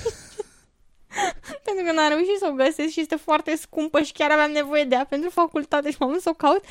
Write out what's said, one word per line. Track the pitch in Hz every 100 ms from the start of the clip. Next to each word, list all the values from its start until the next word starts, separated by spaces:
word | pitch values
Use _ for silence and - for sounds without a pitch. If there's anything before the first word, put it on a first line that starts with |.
| 466 - - - - _ _ _ _ _ _ - 392 - - 571 -
Pentru | 392 349
că |
n-am | 320 302
reușit | 302 359 403
să | 381
o |
găsesc | 269 262 311 302
și | 320
este | 311 311
foarte | - 311 320 302
scumpă | - - 311 330
și | 294
chiar | - 294
aveam | 302 302
nevoie | 302 285 302
de | 285 247
ea | 277
pentru | 285 339
facultate | 349 339 311 294 294 294
și | 294
m-am | 262
dus | 330
să | 349
o |
caut | 320 302 370 -